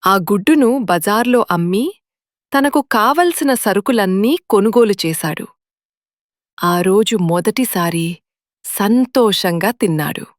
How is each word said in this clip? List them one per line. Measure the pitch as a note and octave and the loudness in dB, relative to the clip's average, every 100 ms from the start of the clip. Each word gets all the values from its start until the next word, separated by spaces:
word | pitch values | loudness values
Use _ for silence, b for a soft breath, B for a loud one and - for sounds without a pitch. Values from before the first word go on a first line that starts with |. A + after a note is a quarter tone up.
ఆ | - G3 | 2 0
గుడ్డును | E3 G3+ G3+ D#4 A#3+ C4 | 2 -2 2 4 4 0
బజార్లో | G#3 F3 F#3 G#3+ A#3+ B3 - | 0 -2 0 0 2 0 0
అమ్మి | F3 E3+ F#3+ C#4+ G#4 _ _ _ _ _ | -2 0 -2 -4 -6 _ _ _ _ _
తనకు | C#4 C#4 D4 - | 0 0 0 -2
కావలసిన | A3 A#3 D4 F4+ E4+ C#4+ | 0 0 2 0 0 -2
సరుకులన్నీ | B3 - G3 G#3 A#3+ G3 F#3 G#3+ D#4+ _ | 0 0 -2 0 0 0 0 0 -2 _
కొనుగోలు | G#3+ G#3 A3+ A#3 G3 E3 | 0 2 2 2 0 -4
చేశాడు. | D#3 D#3+ D3+ - _ _ _ _ _ _ _ _ _ _ - | -4 -6 -8 -12 _ _ _ _ _ _ _ _ _ _ -6
ఆ | B2 B2+ | -2 0
రోజు | F3+ G3 A3 A3 | 2 2 2 0
మొదటిసారి | F3 E3+ F3 G#3 B3+ - E3+ E3+ E3 E3+ _ _ _ _ - | 0 0 -2 -2 -2 -2 -2 -2 -6 -8 _ _ _ _ -14
సంతోషంగా | - G#3 A#3+ B3+ - A3+ F#3 F#3 E3+ F#3 | -4 0 2 2 2 2 2 -2 -2 -2
తిన్నాడు. | A#3+ G#3 D#3 D3 - - | -2 -2 -2 -4 -6 -12